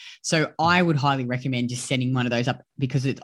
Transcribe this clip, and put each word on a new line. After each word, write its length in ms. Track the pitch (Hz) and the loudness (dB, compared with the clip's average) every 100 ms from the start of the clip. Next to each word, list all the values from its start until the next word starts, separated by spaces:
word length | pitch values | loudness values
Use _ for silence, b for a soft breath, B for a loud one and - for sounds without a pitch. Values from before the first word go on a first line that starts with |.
| B B | B B
So 320 | - 165 151 - | -4 0 -2 0
I 200 | 165 175 | 2 4
would 160 | 175 147 | 4 2
highly 300 | 143 135 120 | 2 0 -2
recommend 440 | 123 135 123 120 | -4 -2 -2 -2
just 180 | 123 - | -4 -2
setting 260 | 131 127 | 0 2
one 140 | 131 123 | 0 0
of 40 | |
those 160 | 120 123 | 0 0
up 140 | 123 - - | -2 -8 -6
because 300 | 131 135 131 | -2 0 -2
it, 120 | - | -2